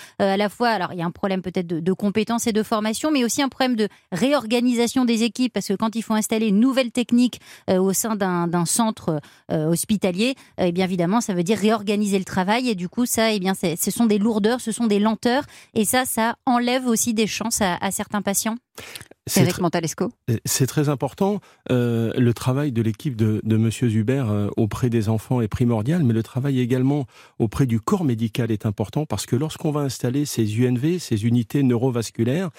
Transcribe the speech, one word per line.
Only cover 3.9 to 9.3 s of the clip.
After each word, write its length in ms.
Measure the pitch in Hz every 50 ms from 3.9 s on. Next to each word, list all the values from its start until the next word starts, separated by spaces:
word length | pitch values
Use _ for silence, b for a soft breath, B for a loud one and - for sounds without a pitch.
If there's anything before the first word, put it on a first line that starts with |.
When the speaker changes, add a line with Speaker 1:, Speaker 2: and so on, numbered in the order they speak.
| b b b b
Speaker 1:
réorganisation 920 | 190 160 220 277 294 269 220 214 247 247 240 254 240 226 233 226 - 262 254
des 200 | 226 233 214 233
équipes, 280 | 226 - - 254 233
parce 140 | - 202 -
que 60 | -
quand 240 | 196 - 220 226 202
il 60 | 226
faut 120 | - - 220
installer 320 | 214 208 - 226 220 226
une 140 | 220 190 208
nouvelle 320 | 240 269 240 262 262 226
technique, 480 | - 247 233 - 240 240 247 226 - - B B B B B -
euh, 120 | 190 185
au 120 | 190 190
sein 220 | 185 - - 220 220
d'un, 320 | 196 202 185 180 175 170
d'un 200 | 170 170 175 170
centre, 540 | - - - 226 220 220 - - 175 156 147 B B